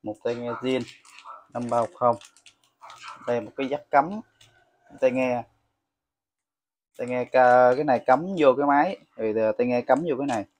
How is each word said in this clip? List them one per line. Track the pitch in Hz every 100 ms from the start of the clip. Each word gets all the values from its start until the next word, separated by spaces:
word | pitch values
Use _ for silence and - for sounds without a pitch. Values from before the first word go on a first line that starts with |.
một | 107 107
tai | 120 117
nghe | 120
zin | - 127 131 120 - _ - - - _
năm | 120 120
ba | 120
một | 113 -
không. | 120 117 - _ _ _ _ _ - - - - -
Đây | 120
một | 104 -
cái | 135
jack | 143 -
cắm | 147 156 208 - _ _ _ _ _ _ -
tai | 131
nghe, | 127 131 120 117 _ _ _ _ _ _ _ _ _ _ _ _ _ _ -
tai | 123
nghe | 123 123
ca-, | 131 123 123 127 127
cái |
này | 147 120 -
cắm | 131 175 190
vô | 143 127
cái | 143
máy, | 143 165 - _ -
rồi | 113 107 110 107
tai | 123
nghe | 123
cắm | 120 131 170
vô | 127
cái | 143
này. | 117 101